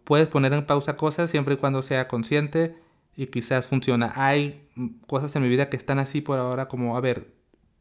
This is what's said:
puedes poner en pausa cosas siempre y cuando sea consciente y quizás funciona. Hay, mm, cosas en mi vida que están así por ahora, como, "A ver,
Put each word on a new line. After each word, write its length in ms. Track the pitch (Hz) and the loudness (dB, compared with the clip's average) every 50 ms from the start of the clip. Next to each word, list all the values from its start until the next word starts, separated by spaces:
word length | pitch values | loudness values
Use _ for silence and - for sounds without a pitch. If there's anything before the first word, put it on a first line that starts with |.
| _ | _
puedes 240 | - 147 147 160 156 | 2 4 4 4 4
poner 260 | - 147 135 131 139 | 4 2 4 4 2
en 120 | 147 147 | 2 2
pausa 320 | - 147 143 143 - 147 - | 2 2 2 2 -2 -4 -2
cosas 320 | 160 156 151 - 170 165 | -2 -2 0 0 -2 0
siempre 260 | - 151 143 139 143 | 0 0 0 0 0
y 20 | 135 | 0
cuando 240 | - 139 135 135 | 0 0 0 0
sea 260 | 131 135 143 131 127 - | -2 0 0 -2 0 -2
consciente 680 | - 120 113 - 147 147 147 147 - 165 165 165 165 - _ _ _ _ _ _ _ | -2 -4 -2 0 0 0 0 0 0 0 0 0 -2 -8 _ _ _ _ _ _ _
y 120 | - 135 127 | -10 -10 -6
quizás 400 | - 123 117 - 135 127 123 - | -4 -6 -2 0 0 -2 0 0
funciona. 460 | - 135 127 - 123 117 120 113 - | 0 0 2 2 2 2 2 0 0
Hay, 520 | 131 135 135 139 147 147 143 143 - - _ _ | 0 2 2 4 2 2 -2 -4 -10 -18 _ _
mm, 260 | - 127 120 113 - - - | -8 -8 -8 -8 -12 -8 -6
cosas 280 | 139 135 139 147 147 | -4 -4 -4 -2 -2
en 80 | 147 135 | 0 2
mi 60 | 123 | 2
vida 200 | 123 127 139 - | 2 2 2 0
que 80 | - 123 | -2 -6
están 220 | - - 139 139 | -4 -2 0 0
así 220 | 139 135 - 151 | 0 -2 -2 -4
por 180 | 147 - 139 131 | -2 -2 -2 -2
ahora, 280 | 127 123 127 127 135 131 | 0 -2 -2 -4 -4 -6
como, 300 | - 127 123 120 117 123 | -4 -4 -2 -2 -2 0
"A 40 | |
ver, 320 | 123 131 120 - - - _ _ _ _ _ _ _ _ _ _ | 0 0 -2 -2 -6 -12 _ _ _ _ _ _ _ _ _ _